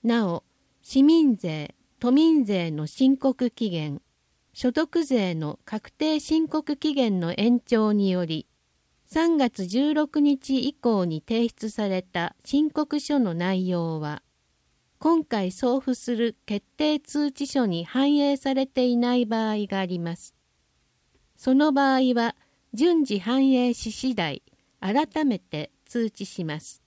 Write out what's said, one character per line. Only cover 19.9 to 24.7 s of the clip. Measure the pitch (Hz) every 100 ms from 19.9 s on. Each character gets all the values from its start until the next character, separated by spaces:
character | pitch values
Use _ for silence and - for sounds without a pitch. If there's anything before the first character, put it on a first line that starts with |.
| 180
ま | 170 170
す。 | - _ _ _ _ _ _ _ _ _ _ _
そ | -
の | 262 302
場 | 269 277 262
合 | 262
は、 | 240 233 - _ _ _
順 | 214 320 339 277
次 | 208
反 | 185 262 269
映 | 262 247
し | 233 226
次 | - 262
第、 | 220 165 139 _ _ _